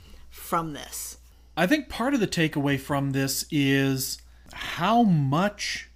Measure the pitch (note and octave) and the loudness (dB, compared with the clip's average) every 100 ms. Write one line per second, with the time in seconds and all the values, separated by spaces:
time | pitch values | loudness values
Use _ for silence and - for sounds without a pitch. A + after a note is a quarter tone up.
0 | - - - - - E3+ D#3+ C#3 - - | -20 -20 -20 -14 -4 -4 -4 -8 -12 -12
1 | - - - - - - F#3 D4+ - - | -12 -14 -20 -20 -10 -2 2 2 -2 -4
2 | A3+ C#4 G3 - D#3 D#3 C#3+ C#3 - C#3+ | 0 0 0 0 0 0 0 0 0 -2
3 | C#3 C3+ C3+ - - C#3+ C#3 C3+ C3+ C3+ | 0 0 -2 -2 -2 0 2 4 2 0
4 | C3 - - - - - - - F3+ A#3 | -4 -8 -14 -20 -20 -14 -10 -2 2 4
5 | A3+ D#3+ C3+ D3 G3+ - - - - | 6 4 4 2 2 -2 -8 -8 -12